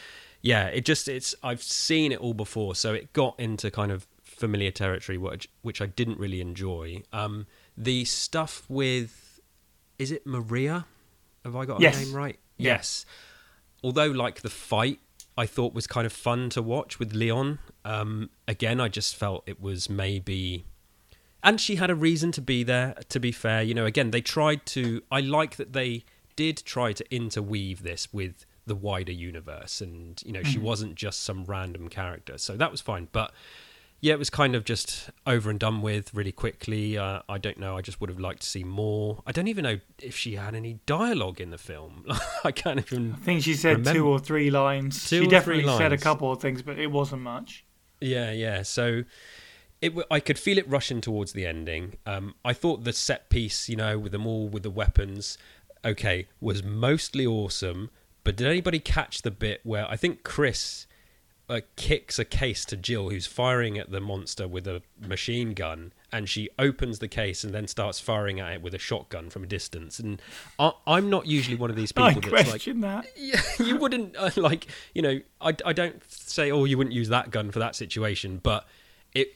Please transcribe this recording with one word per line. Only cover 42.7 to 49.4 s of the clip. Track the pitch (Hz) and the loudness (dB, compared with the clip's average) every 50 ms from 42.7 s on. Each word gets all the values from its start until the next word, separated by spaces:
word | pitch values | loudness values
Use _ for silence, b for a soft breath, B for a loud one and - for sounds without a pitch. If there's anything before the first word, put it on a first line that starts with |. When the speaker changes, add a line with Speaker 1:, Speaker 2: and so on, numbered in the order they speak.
| 143 135 | 0 0
Speaker 1:
even | - - 127 123 120 113 110 | -2 0 -2 -2 0 -2 -2
Speaker 2:
I | |
think | - - 180 180 160 139 | -2 0 2 2 4 4
she | 160 156 | 2 2
said | 143 160 160 151 117 | 4 6 6 6 6
Speaker 1:
remember. | 120 139 165 160 | 6 4 6 6
Speaker 2:
two | 151 147 | 6 6
or | 139 135 | 6 4
three | 139 - 156 151 147 143 | 4 2 2 4 4 6
lines. | 139 139 139 139 139 139 135 139 139 - - - | 6 6 6 4 4 2 0 -2 -2 -4 0 2
Speaker 1:
Two | 165 175 170 | 4 6 8
Speaker 2:
She | |
Speaker 1:
or | 180 | 10
Speaker 2:
definitely | 180 180 - 170 165 156 147 | 10 10 10 8 4 4 4
Speaker 1:
three | 143 127 | 4 6
Speaker 2:
said | 113 160 | 6 6
a | 151 | 6
Speaker 1:
lines. | 143 139 - | 4 4 4
Speaker 2:
couple | 160 151 - 143 131 131 | 4 4 4 4 0 0
of | 123 | 0
things, | - 135 131 127 127 | 0 -2 -2 -2 -4
but | 147 139 143 | -8 -4 -4
it | 151 151 | -2 0
wasn't | 143 143 139 139 135 131 127 | 2 2 2 0 -2 -6 -6
much. | 120 120 - - - - - - _ _ _ _ _ _ _ | -8 -8 -8 -10 -12 -16 -20 -20 _ _ _ _ _ _ _
Speaker 1:
Yeah, | 127 131 127 123 120 110 | -2 0 0 0 0 -2
yeah. | 110 113 110 113 101 95 98 | -2 -2 0 0 0 0 -2
So, | - - 123 120 120 117 120 120 B B B B B B B | -2 0 2 2 2 2 0 -2 B B B B B B B